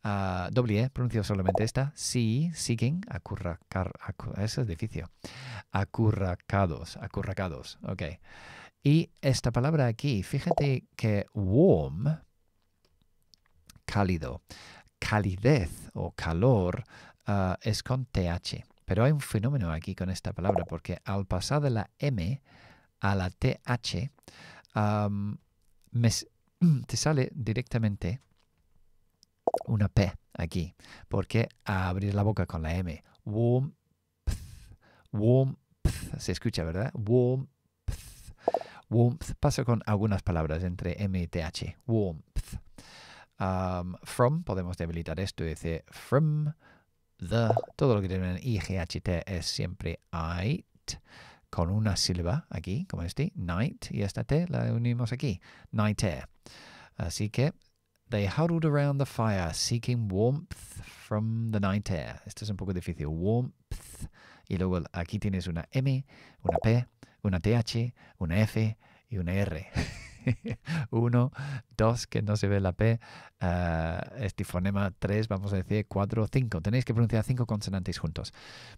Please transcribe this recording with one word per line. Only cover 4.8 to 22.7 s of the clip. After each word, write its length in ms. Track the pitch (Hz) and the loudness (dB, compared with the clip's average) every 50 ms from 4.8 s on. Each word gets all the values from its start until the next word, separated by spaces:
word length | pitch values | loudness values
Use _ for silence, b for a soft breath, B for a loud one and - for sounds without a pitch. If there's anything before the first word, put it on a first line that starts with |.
| - 107 - 76 - - - B B B B B 131 127 117 101 B B | -6 -6 -6 -6 -8 -10 -12 B B B B B -14 -12 -12 -12 B B
Acurracados, 1300 | - 95 101 - - - 113 107 107 95 98 92 87 - _ - - 101 98 87 76 57 - - - | 0 0 0 0 0 2 4 4 4 2 0 -2 -2 -4 _ 0 2 4 4 4 2 -2 -8 -10 -12
acurracados, 800 | - - 95 - 98 95 98 95 - 95 87 78 64 - - - - | -10 -10 -8 -6 -4 -4 -4 -2 -4 -4 -4 -4 -8 -10 -14 -14 -10
ok. 200 | - - 101 92 85 73 90 - B B B B B B B B B B B B | -8 -6 -6 -4 -6 -8 -8 -10 B B B B B B B B B B B B
Y 280 | - 139 147 165 - - _ _ | 4 4 6 6 4 2 _ _
esta 300 | - 139 123 - - 123 | 0 2 2 2 2 0
palabra 340 | 113 120 123 151 165 147 131 | 2 2 2 2 4 4 4
aquí, 360 | 120 110 - - 147 127 98 | 2 2 0 0 0 0 0
fíjate 600 | 90 - - 135 - 175 170 - 147 143 131 127 - - _ | -2 -2 -2 -2 0 0 2 2 2 2 0 0 -4 -8 _
que 300 | - - 110 104 101 - - | -2 0 2 2 0 -2 -2
warm, 880 | - 107 98 92 101 131 175 196 131 82 73 69 139 87 120 147 160 156 - _ _ _ _ _ _ _ _ _ _ _ _ _ _ _ _ _ _ _ _ _ _ _ _ _ _ _ _ - - - _ | -4 -2 0 4 6 6 8 8 6 6 4 0 -4 -2 0 -2 -2 -2 -6 _ _ _ _ _ _ _ _ _ _ _ _ _ _ _ _ _ _ _ _ _ _ _ _ _ _ _ _ -20 -20 -18 _
cálido, 580 | - - 104 101 92 92 80 65 64 60 - _ B B B B B B B B B _ - | -4 0 2 2 2 2 0 -2 -6 -8 -10 _ B B B B B B B B B _ -8
calidez 720 | - - 107 107 101 101 92 92 104 127 156 131 - 80 - - - - - | -4 0 2 2 2 2 0 2 4 4 6 4 4 0 -4 -8 -14 -12 -8
o 160 | 98 92 82 | -6 -6 -6
calor, 720 | - - - 80 82 85 104 135 127 101 90 87 90 - - B B B B B B B - | -6 -6 -4 -2 2 4 6 6 6 6 4 2 0 -2 -6 B B B B B B B -4
ah, 300 | - 104 101 95 92 90 - | 0 0 2 2 0 0 -2
es 220 | - 110 107 - - | -2 -2 -2 -2 -2
con 200 | - 123 131 127 | -2 -2 -2 -2
T 240 | - - - 90 85 | -2 -2 0 0 0
H. 360 | 85 92 - - - - - _ _ _ _ | 0 -2 -4 -6 -8 -10 -10 _ _ _ _
Pero 200 | - 92 95 117 | 0 2 4 4
hay 80 | 143 | 4
un 80 | 156 147 | 4 2
fenómeno 500 | - - - 107 101 131 147 135 95 82 | 0 -2 -2 0 0 0 0 0 0 0
aquí 240 | 78 80 - - 95 | -2 -2 -4 -6 -6
con 160 | - 87 92 | -4 -2 -4
esta 220 | 92 - - 90 | -4 -4 -6 -8
palabra, 320 | 92 - 85 98 101 90 87 | -6 -2 0 2 2 0 0
porque 340 | - 82 80 - - 87 78 - | -4 -6 -8 -6 -6 -8 -6 -4
al 220 | - 98 101 98 | -4 -4 -2 -2
pasar 340 | - - 90 - - 139 151 | 0 -2 -2 0 0 0 2
de 100 | 147 139 | 2 2
la 200 | 120 110 95 - _ - | 0 0 -2 -4 _ -4
M 440 | - 147 131 98 82 90 135 - B B B B B B | -2 -2 0 0 -2 -2 -2 -4 B B B B B B